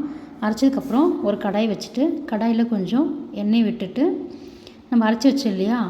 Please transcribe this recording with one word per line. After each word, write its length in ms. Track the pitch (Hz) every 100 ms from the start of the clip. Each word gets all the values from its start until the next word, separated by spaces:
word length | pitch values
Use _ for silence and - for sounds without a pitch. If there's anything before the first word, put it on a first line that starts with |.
| - - - - 214
அரைச்சதுக்கப்புறம் 640 | 220 269 269 - 226 349 311 202
ஒரு 100 | 202
கடாய் 260 | 208 196 226
வச்சுட்டு, 320 | 185 - 247 320 330 -
கடாயில 320 | 214 226 226 233
கொஞ்சம் 340 | 202 180 233 330 - - 202
எண்ணெய் 260 | 208 233 208
விட்டுட்டு, 380 | - 185 240 339 - - - - - - - -
நம்ம 160 | 240 220
அரைச்சு 180 | 233 277
வச்சோம் 240 | 277 226 190
இல்லையா, 220 | 196 240 185